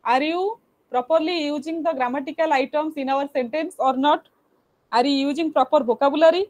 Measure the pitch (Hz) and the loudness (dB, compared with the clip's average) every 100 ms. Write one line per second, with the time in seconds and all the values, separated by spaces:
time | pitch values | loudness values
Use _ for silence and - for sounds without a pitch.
0 | 220 254 302 349 392 466 _ _ _ 247 | 0 0 0 -2 -4 -6 _ _ _ -6
1 | 247 320 320 349 294 294 302 330 320 269 | 0 0 0 -2 -4 -6 -6 -4 -4 -2
2 | 247 277 285 302 320 269 269 302 311 302 | -4 -4 -8 -4 0 0 0 -4 -4 -6
3 | 269 269 285 277 240 302 330 - 262 254 | -4 -2 -2 -4 -4 -4 -6 -2 0 2
4 | 285 320 _ _ _ _ _ _ _ 226 | 2 0 _ _ _ _ _ _ _ 0
5 | 269 277 277 285 320 302 262 302 233 226 | 2 0 0 -2 0 0 4 2 2 2
6 | 277 294 320 339 | 2 6 4 4